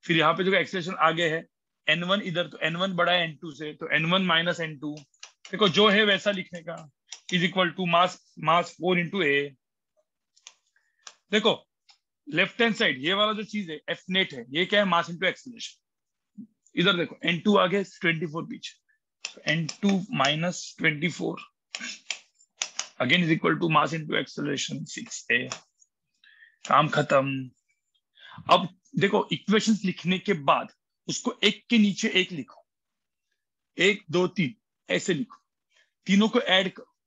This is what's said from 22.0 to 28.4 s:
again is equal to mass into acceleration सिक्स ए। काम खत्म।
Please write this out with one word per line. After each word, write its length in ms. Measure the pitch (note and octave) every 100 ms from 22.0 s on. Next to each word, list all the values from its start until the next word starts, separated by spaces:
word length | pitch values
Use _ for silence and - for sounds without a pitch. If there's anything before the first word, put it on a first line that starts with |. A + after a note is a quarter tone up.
| _ - _ _ _ _ - - - _
again 220 | B2+ F3
is 80 | E3+
equal 240 | E3 E3+ D#3
to 120 | E3
mass 240 | D3+ D3+
into 240 | D#3+ D#3 -
acceleration 680 | C#3+ - D3 C3+ - C#3 -
सिक्स 400 | - A#2 - -
ए। 160 | A#2+ B2+ - _ _ _ _ _ _ - _ - _
काम 240 | - C3+ D3+
खत्म। 600 | - D3 C#3+ C3+ C3+ C3 _ _ _ _ _ _ _ - -